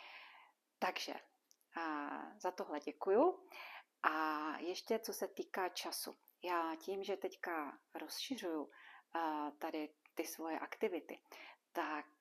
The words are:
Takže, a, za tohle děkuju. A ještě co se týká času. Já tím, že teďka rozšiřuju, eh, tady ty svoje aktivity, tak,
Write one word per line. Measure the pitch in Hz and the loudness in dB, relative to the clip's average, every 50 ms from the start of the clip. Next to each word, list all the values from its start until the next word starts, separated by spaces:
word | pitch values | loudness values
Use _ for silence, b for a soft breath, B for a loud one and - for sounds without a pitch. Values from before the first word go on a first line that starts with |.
| B B B B B B B B B B B B _ _ _ - | B B B B B B B B B B B B _ _ _ 0
Takže, | - 185 180 - - - 143 - - - _ _ _ _ - _ _ _ - | 2 2 2 2 -2 -4 -4 -6 -8 -14 _ _ _ _ -20 _ _ _ -4
a, | 170 165 160 156 147 147 143 143 147 147 151 - - | -2 -2 0 0 0 -2 -2 -2 -4 -4 -8 -8 -2
za | - 180 | -2 -2
tohle | - - 196 - 160 147 | 0 -2 -4 -2 -2 -4
děkuju. | - - - - - 190 190 220 294 359 359 - - B B B B B B B B B _ _ - | -2 -4 -4 0 4 6 8 10 10 8 6 4 -4 B B B B B B B B B _ _ 4
A | 160 156 156 156 156 151 151 151 156 147 - | 4 4 4 2 2 2 2 0 -2 -2 -2
ještě | 143 170 180 - - - 226 220 | -2 -2 -2 -2 0 0 0 0
co | 220 - 196 | 0 -2 -4
se | - 202 185 | -2 -2 -4
týká | - - 180 - - - 185 175 | -2 -4 -6 -4 -2 0 0 0
času. | - - - - - - - - - - _ _ _ _ - | 0 -2 -4 -4 -4 -4 -4 -6 -8 -12 _ _ _ _ -2
Já | 175 180 170 165 160 160 | 2 2 4 4 2 0
tím, | 160 - - 196 196 196 | -2 -2 -2 -2 -2 0
že | 196 196 190 | 0 0 0
teďka | - 185 - - - 185 170 160 151 139 - - _ _ - | 0 -4 -4 -2 -2 -2 0 0 0 -2 -4 -10 _ _ -8
rozšiřuju, | 165 160 151 - - - - 269 226 - 175 160 156 139 - B B B B B B B B - | -8 -6 -6 -4 -4 -2 -2 -2 -2 0 0 2 2 0 -2 B B B B B B B B 0
eh, | 165 165 156 156 151 147 147 | 2 2 4 2 2 0 -2
tady | 143 - - 165 156 156 151 151 - _ - - - | -2 -2 -4 -2 0 0 -2 -4 -6 _ -20 -10 -4
ty | - 160 | -2 -2
svoje | 160 - - 160 165 160 - | -2 -2 -4 -2 -2 0 0
aktivity, | - - - - - 220 180 160 - - - - _ B B B B B B B _ _ | -2 -4 -4 0 0 2 2 0 -4 -6 -10 -12 _ B B B B B B B _ _
tak, | - 170 165 151 156 147 147 - - _ | -2 -2 0 0 0 -2 -4 -8 -12 _